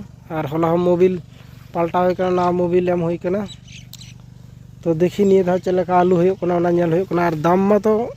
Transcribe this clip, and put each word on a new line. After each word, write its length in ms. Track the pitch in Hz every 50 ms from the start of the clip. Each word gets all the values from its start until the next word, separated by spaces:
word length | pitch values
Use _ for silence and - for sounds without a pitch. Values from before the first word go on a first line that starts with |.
| - - - - - -
ᱟᱨ 160 | 160 156 151
ᱦᱚᱞᱟ 200 | 135 151 165 165 165
ᱦᱚᱸ 120 | 170 175
ᱢᱳᱵᱤᱞ 320 | 175 180 180 170 185 185 185 170 - - - - - - - - - -
ᱯᱟᱞᱴᱟᱣ 320 | - 175 170 165 180 180 180
ᱦᱩᱭ 100 | 185 175
ᱠᱟᱱᱟ, 160 | 185 185 185
ᱱᱟᱣᱟ 200 | 180 180 175 180 175
ᱢᱳᱵᱤᱞ 320 | 180 180 170 180 180 180 180
ᱮᱢ 120 | 175 175
ᱦᱩᱭ 160 | 165 170 175
ᱠᱟᱱᱟ᱾ 240 | 165 - 180 190 214 202 - - - - - - - - - - - - - - - - - - - - - - - - - - -
ᱛᱚ 120 | - 170 160
ᱫᱮᱠᱷᱤ 300 | 156 180 170 - - 202
ᱱᱤᱭᱟᱹ 180 | 196 190 190 180
ᱫᱷᱟᱣ 140 | 175 185
ᱪᱮᱫ 180 | 180 - 190 185
ᱞᱮᱠᱟ 180 | 185 170 175 180 180
ᱟᱹᱞᱩ 160 | 180 185 185
ᱦᱩᱭᱩᱜ 200 | 170 175 190 190 -
ᱠᱟᱱᱟ, 180 | 180 175 175
ᱚᱱᱟ 120 | 175 175 175
ᱧᱮᱞ 200 | 175 175 175 165 160
ᱦᱩᱭᱩᱜ 160 | 185 190 -
ᱠᱟᱱᱟ᱾ 120 | 175 175 175
ᱟᱨ 80 | 170 160
ᱫᱟᱢ 240 | 151 151 165 180 190
ᱢᱟᱛᱚ 340 | 196 202 208 202 202 214 214 214 247 440 571